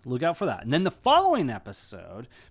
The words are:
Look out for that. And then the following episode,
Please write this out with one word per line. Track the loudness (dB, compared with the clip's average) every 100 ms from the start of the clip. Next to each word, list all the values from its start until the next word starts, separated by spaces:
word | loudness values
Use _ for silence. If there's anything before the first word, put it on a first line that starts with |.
Look | -8 -2
out | -2 0
for | -2
that. | -2
And | 0
then | 2
the | 0
following | 0 4 4 6 2 0
episode, | -4 -10 -14 -14 -16 -16 -16 -16 -20 -20